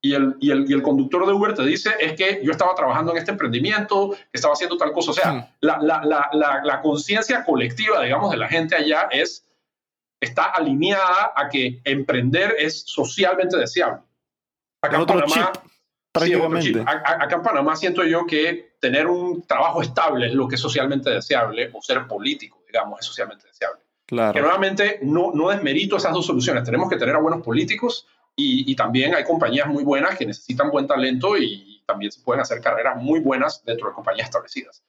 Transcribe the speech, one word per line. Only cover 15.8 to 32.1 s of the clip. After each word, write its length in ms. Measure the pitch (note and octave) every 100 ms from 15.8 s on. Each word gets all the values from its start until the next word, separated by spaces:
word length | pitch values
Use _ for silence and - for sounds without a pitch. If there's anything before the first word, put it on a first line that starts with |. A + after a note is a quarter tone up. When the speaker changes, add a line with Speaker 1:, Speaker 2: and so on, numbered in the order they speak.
| _ _ _
Speaker 2:
prácticamente. 600 | E3 E3+ E3+ D#3+ E3 D#3
Speaker 1:
chip. 160 | A2+ A2
A, 20 |
a, 320 | D#3 C#3 E3
acá 120 | D3+ E3+
en 60 |
Panamá 340 | A#3 D3 D3 D#3
siento 280 | F#3 F3
yo 220 | E3 E3 E3+
que 480 | D#3 D#3+ F3 - _
tener 260 | C3 C3+ E3
un 360 | F3+ F3+ F3 -
trabajo 340 | B2 E3 E3
estable 440 | C3+ - E3 C3+ A#2+
es 80 |
lo 120 | C3 B2
que 60 | B2+
es 40 |
socialmente 480 | C#3+ D3 C3+ C#3 C3+
deseable, 600 | G#2+ - C3 A2+ G#2+ B2+
o 80 | G#2+
ser 240 | - C3 B2
político, 560 | A#2+ B2 D3 G#2+ _ _
digamos, 340 | A2 A2 -
es 60 | -
socialmente 400 | - G#2 G#2 _
deseable. 360 | _ F#2 - _ _ -
Speaker 2:
Claro. 280 | A#2 A2
Speaker 1:
Que 60 | B2
nuevamente 560 | D3 F#3+ F#3+ G3 G3+ G3+
no, 300 | C3+ D#3+ F3+
no 140 | D3+ E3+
desmerito 480 | G3+ D3+ C#3+ G3 G3
esas 160 | F3
dos 140 | E3+ E3
soluciones. 360 | C#3+ B2 C3
Tenemos 260 | A#2+ D#3 F3+
que 60 | F3+
tener 180 | B2
a 40 | D#3
buenos 240 | D#3 E3+
políticos 640 | C#3 A#2+ - G#3+ A#3+ - - _ _ -
y, 340 | C#3+ C3 C3+
y 60 | B2+
también 380 | A2+ B2+ C#3
hay 100 | E3+
compañías 420 | C#3+ E3 A#2+ C3 D3
muy 160 | C#3+
buenas 320 | C#3+ C#3 E3+ F#3+
que 80 | A2
necesitan 440 | G#2 - B2+ C#3+
buen 160 | C#3+ C#3
talento 500 | C3+ B2+ B2+ F#3 G3+
y 440 | A#2+ G2+ - - -
también 240 | G2+ G2+